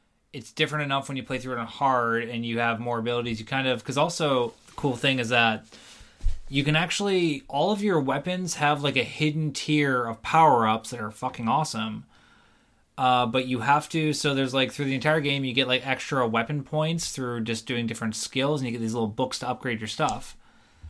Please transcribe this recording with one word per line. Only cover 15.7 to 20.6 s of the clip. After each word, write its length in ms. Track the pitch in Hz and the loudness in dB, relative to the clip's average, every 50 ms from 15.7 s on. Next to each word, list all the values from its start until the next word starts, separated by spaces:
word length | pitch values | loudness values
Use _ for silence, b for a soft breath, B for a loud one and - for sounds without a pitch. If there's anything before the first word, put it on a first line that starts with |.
| 127 127 120 | 2 0 0
extra 400 | 135 131 127 - - 147 135 123 | -2 -4 -4 -4 -2 0 0 2
weapon 380 | 117 110 113 117 - 147 147 127 | 2 2 0 0 0 -2 -6 -4
points 480 | - - 151 156 156 165 170 - - - | -4 -2 -2 0 0 -2 -2 -4 -6 -6
through 280 | - 131 123 120 117 110 | -6 -4 -4 -4 -4 -2
just 220 | 117 113 113 - | -2 -4 -4 -4
doing 200 | - 127 120 117 | -4 -4 -2 -2
different 300 | 113 113 - 117 110 110 | -4 -4 -4 -4 -4 -4
skills, 440 | - - - - 131 131 143 151 143 | -6 -6 -4 -2 0 0 0 0 0
and 60 | 131 | -2
you 60 | 123 113 | -4 -4
get 80 | 120 | -4
these 140 | 113 113 110 | -4 -2 -2
little 120 | 123 113 | 0 -2
books 320 | 104 104 - 131 127 - - | -2 -2 -2 -4 -4 -4 -4
to 100 | - 123 | -6 -6
upgrade 300 | 123 117 - 131 120 113 | -6 -4 -4 -4 -4 -4
your 60 | 110 | -6
stuff. 500 | 107 - - 156 131 107 104 - - - b b b b b | -6 -4 -2 -2 -2 -2 -4 -8 -12 -18 b b b b b